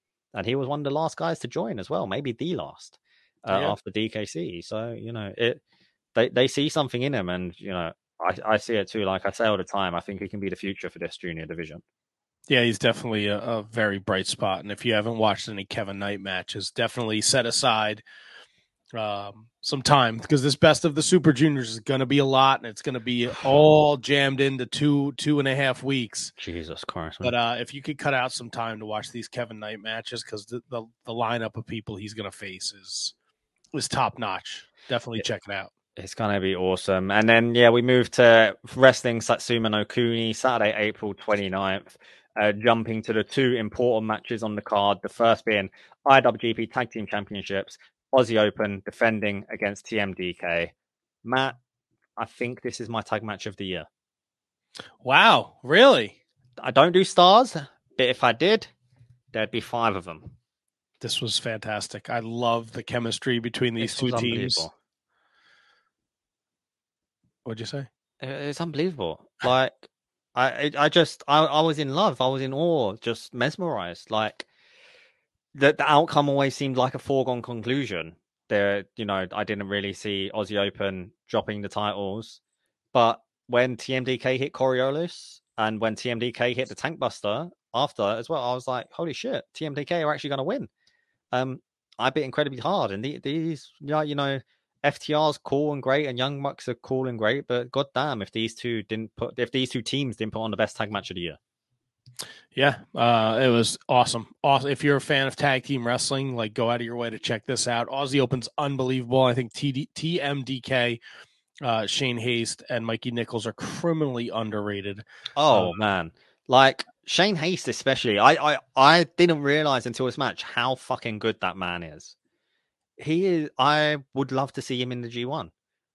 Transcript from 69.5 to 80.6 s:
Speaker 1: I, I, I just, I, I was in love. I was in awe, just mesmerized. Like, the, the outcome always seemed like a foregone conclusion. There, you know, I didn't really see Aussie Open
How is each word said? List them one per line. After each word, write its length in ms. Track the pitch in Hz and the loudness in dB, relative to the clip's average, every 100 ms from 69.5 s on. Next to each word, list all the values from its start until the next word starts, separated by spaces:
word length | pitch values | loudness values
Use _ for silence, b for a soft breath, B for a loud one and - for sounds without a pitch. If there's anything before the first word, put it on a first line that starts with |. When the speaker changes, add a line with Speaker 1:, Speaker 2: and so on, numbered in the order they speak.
| 127 131 - - _ _ _ _ | 4 2 -2 -20 _ _ _ _
Speaker 1:
I, 160 | - 131 | 0 0
I, 200 | 120 147 143 | 0 -4 2
I 120 | 151 | 4
just, 340 | 175 156 - - | 6 4 2 2
I, 180 | 147 | 4
I 180 | 156 151 | 6 4
was 160 | 165 151 | 2 0
in 160 | 143 | -2
love. 260 | 139 208 131 | 0 2 2
I 80 | 131 | 0
was 140 | 135 | 0
in 100 | 131 | -4
awe, 440 | 135 170 160 107 104 | -2 0 2 0 -2
just 320 | - 113 - | -6 -6 -8
mesmerized. 800 | 127 127 156 175 120 87 87 - | -4 -2 -2 -4 -4 -6 -10 -4
Like, 340 | 110 110 - b b b b b b b b b _ _ | -2 -2 -4 b b b b b b b b b _ _
the, 180 | 135 139 | 2 2
the 180 | 151 147 | 4 4
outcome 380 | 147 165 156 143 | 4 4 2 2
always 260 | 139 139 | 2 0
seemed 220 | - 139 127 | -2 -2 0
like 180 | 127 | 0
a 40 | 127 | -2
foregone 420 | - 139 127 123 | -2 0 0 -4
conclusion. 760 | 113 117 107 135 123 90 80 85 _ _ - | -6 -8 -4 -2 -2 -6 -8 -14 _ _ -2
There, 340 | 104 101 101 95 - | 0 2 0 -4 -8
you 100 | 104 | -4
know, 200 | 98 92 | -2 -4
I 120 | 98 | -6
didn't 240 | 107 104 98 | -6 -6 -4
really 260 | 101 98 | -4 -6
see 360 | 95 107 98 95 | -6 -6 -4 -4
Aussie 240 | 110 101 | -6 -4
Open 540 | 104 | -2